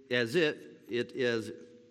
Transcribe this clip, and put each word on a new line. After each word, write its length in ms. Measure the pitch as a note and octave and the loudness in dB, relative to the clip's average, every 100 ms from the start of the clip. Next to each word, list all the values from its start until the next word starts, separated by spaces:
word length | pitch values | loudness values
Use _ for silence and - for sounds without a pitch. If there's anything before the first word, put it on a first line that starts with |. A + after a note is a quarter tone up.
| - | -2
as 240 | B2 A#2 D#3+ | 0 2 4
it, 460 | D3+ - - - - | 2 2 -8 -18 -4
it 240 | A#2 A#2 - | -2 -2 0
is, 360 | B2 A2+ G#2+ - - - - | 0 2 -2 -8 -14 -20 -20